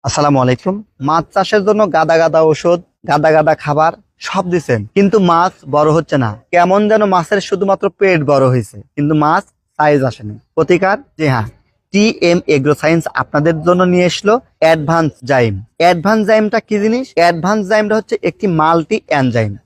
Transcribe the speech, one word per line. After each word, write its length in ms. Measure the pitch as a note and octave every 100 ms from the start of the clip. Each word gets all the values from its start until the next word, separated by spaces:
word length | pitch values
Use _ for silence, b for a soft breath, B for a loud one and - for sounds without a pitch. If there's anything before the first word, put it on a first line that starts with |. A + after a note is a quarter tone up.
আসসালামু 340 | C#3 - D3 C#3
আলাইকুম। 300 | B2+ B2 - G3+ - _ C3+
মাছ 160 | D#3+ D#3+
চাষের 280 | - F#3 G#3+ G3
জন্য 140 | G#3+ G#3+ D#3
গাদা 200 | D#3+ E3
গাদা 180 | E3 D#3+ D#3+
ওষুধ, 300 | D3+ F3 F3 - _ -
গাদা 200 | D3 D#3 D#3
গাদা 180 | D#3 D#3
খাবার 280 | D3+ D3 D#3+ - _ _ -
সব 180 | F#3+ F#3
দিছেন, 280 | F3 C#3+ A#2 G#2 -
কিন্তু 200 | G3+ A3 F3+
মাছ 220 | E3 F3+ - -
বড় 140 | D3 D3+ D#3
হচ্ছে 200 | D#3 D3
না। 60 | A#2 G#2 _
কেমন 260 | F3 F3 G3 G#3
যেন 120 | A3 G#3
মাছের 260 | F#3 D#3+ G#3 -
শুধুমাত্র 360 | F#3+ G3 F#3+ G3+ _
পেট 220 | G3 F3 C#3
বড় 140 | C#3 C3
হয়েছে, 240 | B2+ G#2+ G#2 - -
কিন্তু 180 | D3 D#3
মাছ 200 | D3 F3 - _ _ -
সাইজ 220 | D3+ D3 C3
আসেনি। 260 | - G#2+ G#2+ _ -
প্রতিকার? 400 | D#3 F3+ F#3+ A3 - -
জি 80 | D3+
হ্যাঁ, 160 | B2+ G#2 _ _ _ _
টি 120 | G3 G#3+ - F3
এম 80 | F3 -
এগ্রো 200 | D3 C3+ D3
সায়েন্স 200 | D3+ E3 - -
আপনাদের 340 | B2+ D3+ D#3 E3 D#3+
জন্য 160 | F3+ F3+
নিয়ে 160 | F3+ F3+
আসলো 240 | - G3+ A#3 _ _
অ্যাডভান্স 500 | D#3+ D#3+ D3 E3 D#3+ - B2
জাইম। 240 | C3+ A#2 G2+ G#2 _
অ্যাডভান্স 420 | E3+ F3+ F3 A3 G3+
জাইমটা 300 | A3 G#3+ A3+ -
কি 80 | G#3+
জিনিস? 220 | G#3+ A#3+ C4 -
অ্যাডভান্স 440 | E3+ F3 E3+ G#3+ F#3
জাইমটা 240 | G#3+ G#3+ G#3+
হচ্ছে 160 | - - F3+
একটি 180 | - G#3 E3
মাল্টি 360 | D#3 E3+ D#3 C3 _ D3+
এনজাইম 320 | C3 A#2 G#2+ G2+